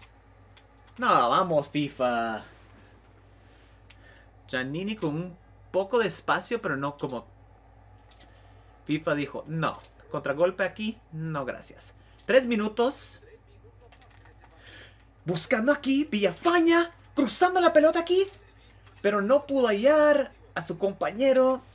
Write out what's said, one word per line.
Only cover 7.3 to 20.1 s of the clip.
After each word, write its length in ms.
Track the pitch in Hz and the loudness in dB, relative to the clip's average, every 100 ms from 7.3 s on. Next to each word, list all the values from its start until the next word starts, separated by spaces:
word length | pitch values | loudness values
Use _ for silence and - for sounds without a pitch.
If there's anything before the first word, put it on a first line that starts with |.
| - - - _ - - - - - - - - - - - - | -20 -20 -20 _ -20 -20 -20 -20 -20 -20 -20 -20 -20 -20 -16 -6
fifa 260 | 151 160 | -6 -2
dijo, 300 | 147 143 - - | -4 -4 -10 -10
"No. 320 | 160 143 - - - - | -6 -6 -6 -14 -20 -12
Contragolpe 540 | 147 143 139 180 185 | -8 -6 -2 -2 0
aquí, 340 | 185 180 214 220 _ | -6 -6 -10 -10 _
no, 320 | 156 160 156 | -12 -8 -6
gracias". 500 | 123 - - - - - - _ - | -8 -10 -14 -20 -20 -20 -20 _ 0
Tres 220 | 247 247 | 2 2
minutos. 760 | 226 214 214 247 285 - - - - _ - - - - - - - - - - - - - - - _ _ - | 0 -2 -2 -2 -2 -10 -14 -20 -20 _ -20 -20 -20 -20 -20 -20 -20 -20 -20 -20 -20 -20 -20 -20 -20 _ _ -6
Buscando 480 | 170 - 233 240 | -6 -2 0 2
aquí, 320 | 285 269 269 302 | 0 0 0 0
Villafaña. 880 | 214 196 165 339 349 330 339 339 - - | 0 0 0 2 4 4 4 2 -6 -8
Cruzando 460 | - 254 - 359 370 | 0 0 4 2 4
la 140 | 339 | 4
pelota 260 | 311 302 330 | 6 4 2
aquí. 280 | 330 359 392 - - _ - - - - | 0 0 0 -4 -20 _ -20 -20 -20 -6
Pero 200 | 202 208 | -2 0
no 240 | 202 277 285 | 2 0 0
pudo 220 | 277 240 | 0 0
hallar 640 | 202 254 302 302 | 2 4 4 4